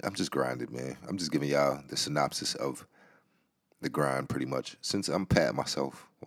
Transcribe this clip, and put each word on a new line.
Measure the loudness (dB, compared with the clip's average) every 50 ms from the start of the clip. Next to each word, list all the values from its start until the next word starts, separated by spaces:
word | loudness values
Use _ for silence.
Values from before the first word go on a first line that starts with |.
| -4
I'm | -4 -4
just | -2 -4 -2
grinding, | 0 0 0 0 -2 -4 -6 -8 -6
man. | -6 -6 -8 -8 -10 -8 -6
I'm | -6 -4
just | -4 -2
giving | -2 0 0 2
y'all | 4 4 4 4 2 0 -4 -6
the | -4
synopsis | -4 -2 0 2 0 0 0 0 -2 -4 -4 -4
of | -2 -4 -4 -4 -6 -12 -18 _ -20 -20 -20 _ _ _ _ _ _ _ _ _ _ _ _ _ _
the | -6 -2
grind, | 0 2 2 2 2 0 -2 -2
pretty | -2 -2 -2
much. | 0 -2 -2 -4 -4 -10 -8
Since | -6 -2 -2 0 0 2
I'm | 0 0 2
patting | 6 6 6 8 6 4
myself | 2 0 0 0 0 -2 -2 -4 -8 -16 -20 _ _ -10